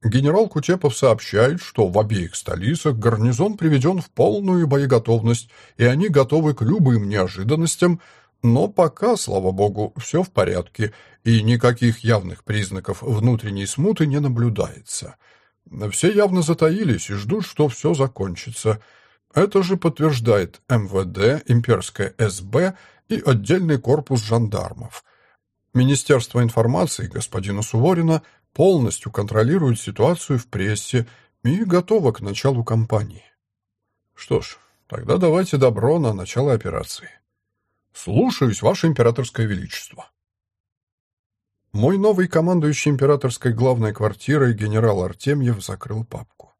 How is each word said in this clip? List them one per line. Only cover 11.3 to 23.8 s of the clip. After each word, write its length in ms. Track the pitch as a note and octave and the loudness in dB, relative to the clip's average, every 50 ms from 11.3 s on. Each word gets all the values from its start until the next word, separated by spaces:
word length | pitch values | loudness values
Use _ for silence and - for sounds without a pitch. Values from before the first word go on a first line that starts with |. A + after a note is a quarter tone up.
| A#2 A2+ G#2 | 2 4 4
никаких 580 | A2 B2 A#2+ - B2 B2 A#2+ - A#2+ A2+ - | 2 2 4 4 2 2 4 2 0 0 0
явных 420 | - A2+ A#2 G#2 F#2+ F2+ F2 - _ | 0 0 0 0 0 -4 -12 -14 _
признаков 580 | - G#2+ G#2+ G#2 F#2 G2 F#2+ F2+ - G2 - - | -6 -4 -4 -4 -4 -6 -10 -8 -8 -10 -8 -4
внутренней 640 | - B2 G#2 G#2+ B2 B2 A2 - A2 G2 G2 G2 | -4 -2 0 2 2 0 0 -2 -6 -6 -6 -6
смуты 400 | G2 - - C#3+ G3+ A3 - E3+ | -6 -4 -2 0 0 0 0 0
не 140 | D3+ C3+ D3 | 0 0 -2
наблюдается. 960 | D3 C#3 B2 A#2 A#2 A#2+ A2 G2+ G2+ G2 - - - - - - - - - _ _ _ _ _ _ _ _ _ _ _ - - G#2 G#2 G2 | -2 -2 -2 0 0 -2 0 -2 -4 -6 -6 -16 -18 -14 -12 -12 -12 -14 -18 _ _ _ _ _ _ _ _ _ _ _ -14 -10 -10 -8 -6
Все 180 | - - F3 | 0 0 2
явно 320 | G#3+ G#3 G#3 G3+ F#3 F#3 E3+ | 2 4 2 2 2 0 0
затаились 680 | D3 E3+ - - D#3 D#3+ G3+ A3 E3 A2+ F2 - - | 0 0 2 2 0 0 0 0 0 -2 -2 -2 -6
и 60 | G2+ | -8
ждут, 320 | G2 G2+ G#2+ E3 A3 F#3+ | -8 -4 -4 -4 -4 -4
что 220 | - - - D3+ D3 | -8 -2 -2 -2 -2
все 260 | A#2 - - D3+ E3+ | -2 -2 -2 -2 0
закончится. 880 | C3+ C3+ C3 - - G2 G2 F2+ E2+ - - A#2 - - A2 G#2+ G#2+ _ _ _ _ _ _ _ _ _ _ _ | 0 -2 -4 -2 -6 -8 -8 -8 -10 -12 -14 -14 -4 -2 -2 -2 -2 _ _ _ _ _ _ _ _ _ _ _
Это 300 | D3 F3 G#3 G#3 G3 F#3+ | 0 0 2 2 0 0
же 140 | F3 G3 | 0 -2
подтверждает 840 | F#3 - E3+ - - D3+ D#3 D3 B2 A#2 A#2+ A2 G2+ F#2 F2 - - _ _ | 0 0 -2 -2 0 0 0 0 0 2 2 2 2 2 -2 -8 -18 _ _
М 200 | C3 A#2 G#2 F#2+ | 0 0 0 0
В 160 | G2 F#2+ F#2+ | -2 -2 -4
Д, 360 | F2+ - F#2+ G2 A2+ C#3 D#3 - | -2 -4 0 2 2 2 0 0
имперское 680 | - B2 A#2+ A#2 - A#2 F#2 - - - - G2+ - - _ | 2 2 2 4 2 0 0 0 -8 -8 -6 -6 -6 -4 _
С 220 | A#2 G#2+ F#2 G2 | -2 -2 -2 -6
Б 360 | F#2 G2 G#2+ C#3 F3 F#3+ F#3 - - - _ _ _ _ | -12 -2 0 0 0 0 -2 -6 -18 -20 _ _ _ _
и 140 | A3+ - - | -6 -4 2
отдельный 540 | D3 C3 A2 G2+ G2+ D#3 F3+ F#3 E3 D3+ | 2 2 2 2 0 0 0 2 0 0
корпус 440 | C3 | -2